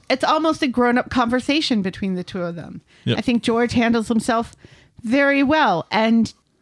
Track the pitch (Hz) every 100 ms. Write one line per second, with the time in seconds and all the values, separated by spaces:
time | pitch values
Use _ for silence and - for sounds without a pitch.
0 | - 269 - 311 320 302 285 240 247 240
1 | - 254 233 254 - 285 294 220 190 -
2 | 196 180 180 190 175 170 - 170 - _
3 | - - 226 240 - 226 240 247 233 233
4 | 214 226 - 233 226 - - - _ _
5 | 220 269 277 277 269 311 254 170 - 196
6 | 220 226 220 - _ _